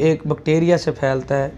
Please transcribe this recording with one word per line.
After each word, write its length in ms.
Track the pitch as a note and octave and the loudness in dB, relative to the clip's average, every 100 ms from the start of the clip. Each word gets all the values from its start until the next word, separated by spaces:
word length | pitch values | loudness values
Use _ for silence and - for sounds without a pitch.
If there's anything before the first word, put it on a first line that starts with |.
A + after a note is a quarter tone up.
| D#3 | 2
एक 200 | D#3+ D3+ | 0 -2
बैक्टीरिया 500 | D3+ D#3 D#3+ E3+ E3+ | -4 0 2 4 2
से 140 | D#3 | 0
फैलता 420 | - C3+ C3 B2+ C#3 | -2 -2 -2 -2 -2
है 160 | C#3 | -2